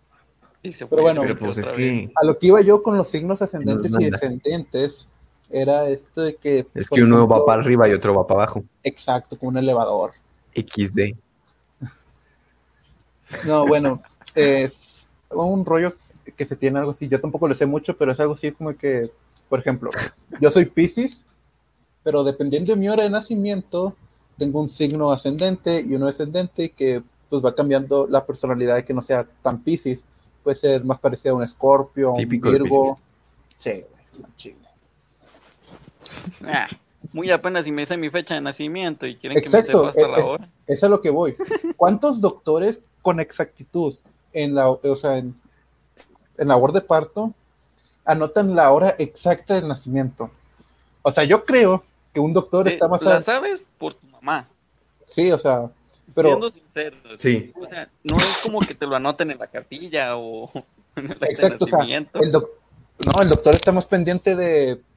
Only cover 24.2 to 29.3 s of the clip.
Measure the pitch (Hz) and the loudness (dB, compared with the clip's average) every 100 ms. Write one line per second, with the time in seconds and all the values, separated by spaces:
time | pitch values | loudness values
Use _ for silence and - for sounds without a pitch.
24.2 | _ - 143 139 151 - 151 151 147 131 | _ -8 -4 -2 -4 -4 -4 -2 -2 -2
25.2 | 139 151 185 185 175 165 123 131 139 139 | -4 -4 -4 -2 -2 -2 -2 -2 -2 -4
26.2 | 151 175 180 - 160 - 131 123 120 _ | -6 -6 -6 -6 -8 -4 -2 -2 -6 _
27.2 | - 143 123 117 147 135 135 139 135 135 | -8 -2 -2 0 0 0 0 0 2 0
28.2 | 135 131 131 123 123 120 123 127 120 127 | -2 -6 -4 -2 0 0 -2 -6 -2 -4
29.2 | 120 | -4